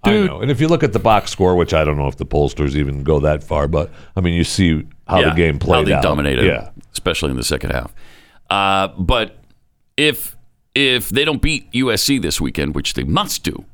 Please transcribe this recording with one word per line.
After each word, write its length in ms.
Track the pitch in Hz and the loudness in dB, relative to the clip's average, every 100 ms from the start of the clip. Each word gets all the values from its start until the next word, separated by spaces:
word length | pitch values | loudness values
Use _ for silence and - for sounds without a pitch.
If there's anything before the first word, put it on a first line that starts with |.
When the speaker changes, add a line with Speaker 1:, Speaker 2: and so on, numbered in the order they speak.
| 202 | 4
Speaker 1:
I 40 | |
Speaker 2:
Dude. 140 | 208 196 | 2 2
Speaker 1:
know. 120 | 80 | -2
And 100 | 123 | -2
if 100 | 131 | 0
you 80 | 156 | 2
look 140 | 165 | 4
at 100 | 135 | 2
the 60 | 98 | 2
box 320 | 113 107 - | 4 2 2
score, 260 | - 92 90 | 0 4 4
which 180 | 82 | 4
I 100 | 82 | 2
don't 120 | 76 73 | 2 0
know 120 | 69 | -2
if 80 | - | -4
the 100 | 69 | -4
pollsters 480 | 76 71 - 73 | 0 0 0 -2
even 280 | 71 71 71 | 0 -2 -2
go 180 | 69 76 | 0 2
that 220 | 73 76 | 2 -2
far, 240 | - 76 73 | -2 -2 0
but, 220 | 78 78 - - - | -2 -4 -10 -8 -2
I 40 | |
mean, 140 | 87 | 0
you 100 | 85 | 2
see 420 | 85 - 90 78 - - - | 0 2 2 2 -4 -16 0
how 140 | 90 | 2
Speaker 2:
Yeah, 100 | 85 | 4
Speaker 1:
the 40 | 80 | 4
game 220 | 82 71 | 2 0
played 220 | - - | 2 2
Speaker 2:
how 40 | |
they 80 | 76 | 2
Speaker 1:
out. 80 | 69 | 2
Speaker 2:
dominated, 420 | 78 73 71 64 92 | 2 0 0 2 2
Speaker 1:
Yeah. 240 | 62 - - - | 0 -6 -16 -14
Speaker 2:
especially 380 | - - 82 76 | -6 -4 -2 -4
in 60 | 64 | -4
the 80 | |
second 260 | 58 67 - | -4 -4 -4
half. 240 | 64 60 - - - _ - _ | -6 -6 -14 -20 -20 _ -20 _
Uh, 380 | 98 98 98 95 95 | 0 2 0 -2 -2
but 380 | 90 123 110 - _ _ _ _ _ - | 0 0 -2 -8 _ _ _ _ _ -2
if, 400 | 151 143 - - - _ _ | 0 -2 -10 -14 -20 _ _
if 340 | 135 139 123 - | -2 0 0 -2
they 160 | 107 | -2
don't 180 | 151 131 | -2 0
beat 260 | - - - | -2 -2 -6
U 180 | 120 127 | -2 -2
S 100 | 107 | 0
C 160 | - 139 | 0 0
this 220 | 80 - | -2 -4
weekend, 340 | 65 - 71 | -4 -2 -4
which 200 | 71 - | -4 -4
they 100 | - | -6
must 380 | 67 135 202 - | -2 -2 -2 -6
do 220 | - - - | -6 -8 -16